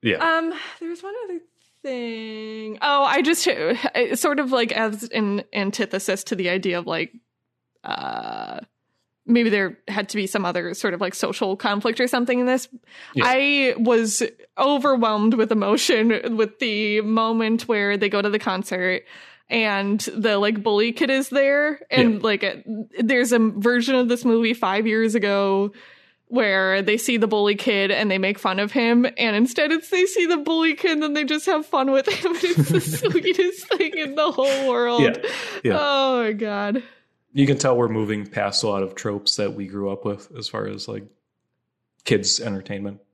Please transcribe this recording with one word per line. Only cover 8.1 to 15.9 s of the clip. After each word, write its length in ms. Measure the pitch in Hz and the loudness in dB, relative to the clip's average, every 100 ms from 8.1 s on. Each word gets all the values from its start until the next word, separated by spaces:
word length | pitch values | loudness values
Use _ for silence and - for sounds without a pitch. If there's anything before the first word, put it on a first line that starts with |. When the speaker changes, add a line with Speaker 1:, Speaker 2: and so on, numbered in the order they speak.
| 58 57 55 53 60 - _ _ _ _ _ - | -8 -8 -10 -10 -12 -16 _ _ _ _ _ 2
Speaker 2:
maybe 240 | 240 226 | 4 4
there 300 | 208 190 131 - | 2 0 -4 -8
had 220 | 202 202 | -6 -4
to 60 | 208 | -4
be 100 | 190 | -4
some 180 | 220 180 | -2 -2
other 280 | 175 170 | -2 -6
sort 200 | 185 208 | -4 -4
of, 80 | 175 | -2
like, 140 | 185 - | -4 -4
social 400 | - 196 202 196 | -4 -2 -2 -2
conflict 440 | 220 208 233 233 | -2 -2 -2 -2
or 80 | 247 | 0
something 320 | 247 240 247 | 0 0 0
in 60 | 247 | 2
this. 220 | 254 - 247 _ - - - | 0 -4 -18 _ -20 -10 0
Speaker 1:
Yeah. 80 | 240 | 2
Speaker 2:
I 480 | 254 277 285 262 - | 4 2 2 2 2
was 440 | 233 233 226 202 - - - - | 2 4 2 -2 -4 -6 -20 -2
overwhelmed 760 | 277 285 285 262 226 214 214 | 2 2 2 2 2 2 2
with 180 | 233 220 | 4 2
emotion 880 | 220 202 214 - | 2 2 2 2